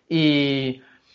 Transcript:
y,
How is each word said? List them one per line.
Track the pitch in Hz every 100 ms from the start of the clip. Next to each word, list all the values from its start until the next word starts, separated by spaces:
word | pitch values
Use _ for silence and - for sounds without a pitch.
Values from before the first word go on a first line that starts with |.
| -
y, | 165 156 147 139 139 131 131 - _ _